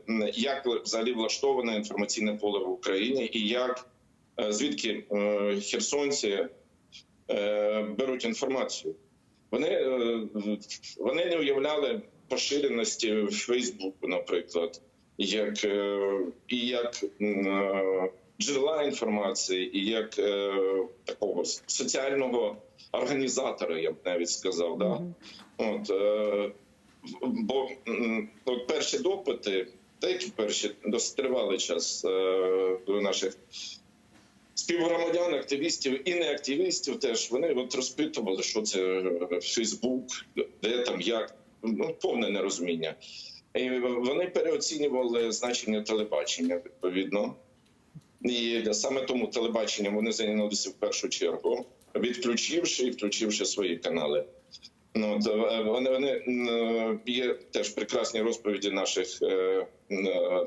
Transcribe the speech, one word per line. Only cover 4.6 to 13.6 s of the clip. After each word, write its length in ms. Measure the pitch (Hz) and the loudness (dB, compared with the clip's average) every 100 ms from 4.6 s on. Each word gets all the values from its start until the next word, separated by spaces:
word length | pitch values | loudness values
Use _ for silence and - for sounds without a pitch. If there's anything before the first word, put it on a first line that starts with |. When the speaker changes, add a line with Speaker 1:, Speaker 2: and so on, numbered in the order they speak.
| 143 - 113 98 - | 0 0 -2 -4 -2
Speaker 1:
е, 440 | 104 104 104 101 101 | 0 2 2 2 0
херсонці, 840 | - 113 - 143 143 139 107 98 87 - - _ _ - - _ - | -2 -2 0 0 0 0 0 0 -2 -8 -20 _ _ -20 -20 _ -4
е, 520 | 110 104 104 104 107 101 98 | 0 0 2 2 2 0 0
беруть 260 | 131 123 | 0 0
інформацію. 680 | 117 110 135 131 110 - - - - _ _ _ - | -2 -2 0 0 -2 -4 -8 -10 -14 _ _ _ -4
Вони, 180 | 120 160 | 0 2
е, 520 | 180 131 127 117 113 104 104 104 104 - - - - | 2 2 2 2 0 -2 -4 -2 -4 -6 -14 -12 -4
вони 260 | 107 156 | -2 0
не 140 | 175 170 | 2 2
уявляли 640 | 143 135 147 151 131 110 - - - | 2 2 2 2 0 0 -6 -16 -4
поширеності 1000 | 123 - 143 143 117 110 - 110 107 101 | -2 0 2 2 0 0 0 0 2 2
Фейсбуку, 800 | 104 - 123 | 0 0 0